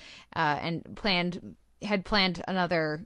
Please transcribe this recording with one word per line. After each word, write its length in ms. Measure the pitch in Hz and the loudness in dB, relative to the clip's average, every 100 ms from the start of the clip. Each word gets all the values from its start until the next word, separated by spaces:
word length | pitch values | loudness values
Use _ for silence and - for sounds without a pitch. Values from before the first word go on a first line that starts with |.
| - - - | -20 -20 -8
uh, 240 | - 156 143 | 0 2 2
and 340 | 165 165 - - | -2 -4 -6 -4
planned, 580 | 208 180 180 180 104 - _ _ | 2 2 2 -2 -12 -18 _ _
had 240 | 208 202 - | -2 -2 2
planned 360 | 214 185 170 - | 2 2 0 -2
another, 560 | 185 170 170 156 156 | 0 2 2 2 -2